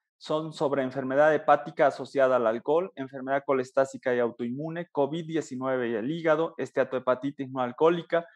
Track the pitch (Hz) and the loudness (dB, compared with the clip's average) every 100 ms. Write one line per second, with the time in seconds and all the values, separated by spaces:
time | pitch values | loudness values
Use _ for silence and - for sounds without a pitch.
0 | _ _ - 156 160 151 147 139 131 135 | _ _ -6 -4 -4 -2 -2 0 -2 -4
1 | 131 135 156 147 - - - 160 143 135 | -2 4 4 4 4 4 2 2 2 2
2 | 131 139 131 123 113 117 - 160 190 - | -4 2 4 4 2 0 0 0 0 -8
3 | 135 135 131 139 - 131 127 - 135 131 | -12 -8 -2 -2 0 0 0 0 0 -2
4 | 131 123 120 - 120 131 160 170 170 - | -2 0 0 -2 -6 -6 -8 -8 -6 -2
5 | 139 165 160 160 139 127 131 131 117 113 | -2 -2 -4 -6 -6 -6 -2 -2 -2 -2
6 | 120 170 160 151 165 - 131 139 127 127 | -4 -2 0 0 0 -4 -6 -2 -2 -2
7 | 127 123 143 143 131 131 123 - 160 175 | -2 -2 -2 -8 -8 -4 -4 2 2 2
8 | 165 170 170 | 0 -4 -4